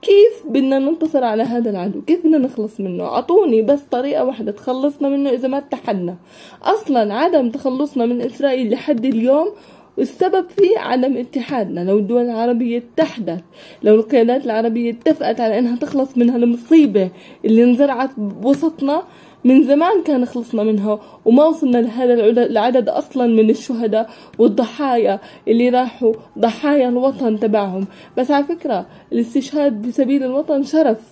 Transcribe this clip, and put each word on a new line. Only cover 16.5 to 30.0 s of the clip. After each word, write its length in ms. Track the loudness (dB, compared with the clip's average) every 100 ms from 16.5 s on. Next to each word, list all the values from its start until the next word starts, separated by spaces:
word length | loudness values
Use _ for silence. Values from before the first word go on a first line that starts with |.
| -2 2 4 4 2 -2 -6 -20 -8 2
اللي 180 | 4
انزرعت 460 | 6 4 2 0 -4 -6
بوسطنا، 880 | -10 -4 0 0 0 -2 -2 -2 -4 -18 -20 -2
من 200 | 4 6
زمان 400 | 6 4 4 2 0
كان 200 | -2 -2
خلصنا 380 | -6 -6 -4
منها 360 | -2 -2 -2 -4 -8 -4 4
وما 200 | 6 4
وصلنا 320 | 2 0 0
لهذا 360 | 0 0 2
العدد، 240 | 4 4 2
العدد 520 | 0 0 2 0 0
أصلًا 380 | -4 -4 -2 2
من 220 | 4 4
الشهداء 600 | 2 -2 -4 -2 -2 -4 -10 -20 2
والضحايا 800 | 2 2 -4 -4 -2 0 0 -2 -6 -12 -2
اللي 220 | 2 2
راحوا 440 | 2 -2 -2 -2 -2 -10 -2
ضحايا 500 | -2 0 0 2 2
الوطن 500 | 0 -2 -2 -2 -2
تبعهم. 480 | 0 0 -2 -6 -8 -10 -12 -6
بس 140 | 0
على 120 | 0
فكرة، 420 | -2 -6 -4 -6 -6 -20 _
الاستشهاد 680 | -4 -2 -4 -4 -2 -2 -2
بسبيل 420 | -6 -2